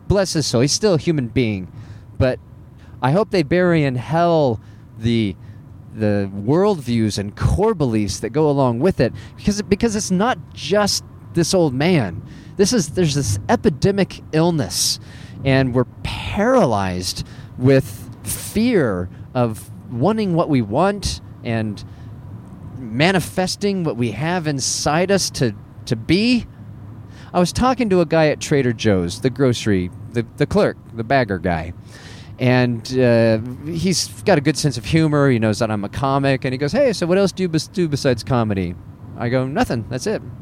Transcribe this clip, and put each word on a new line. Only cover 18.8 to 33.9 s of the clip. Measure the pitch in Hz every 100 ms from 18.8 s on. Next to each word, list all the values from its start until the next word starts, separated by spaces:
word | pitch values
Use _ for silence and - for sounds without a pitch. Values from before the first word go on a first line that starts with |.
| 123 90 90 - -
of | 127 120 104 - - -
wanting | 117 160 220 202
what | 165 160
we | 135
want | 104 120 190 208 - - - -
and | 120 113 110 98 - - - - - - - - - 123
manifesting | 120 117 165 190 - - 185 - 202 190
what | 160 113
we | 120
have | 104 160 180 156
inside | 139 - - 151 156 185
us | 196 -
to, | - 123 101 - - -
to |
be. | 117 113 180 233 247 - - - - - - - - -
I | 180
was | 175
talking | - 254 262 226
to | 180
a | 160
guy | 160 156
at | 127
Trader | - 147 123
Joe's, | 113 110 95 87 -
the | 135
grocery, | 120 135 113 113 98 90 - -
the, | 120 113 -
the | 147
clerk, | 202 151 - -
the | 113
bagger | 110 139 110 95
guy. | 90 82 80 - - - - - - -
And, | 123 127 123 117 110 127
uh, | 123 117 113 110 123 123 147
he's | 170 180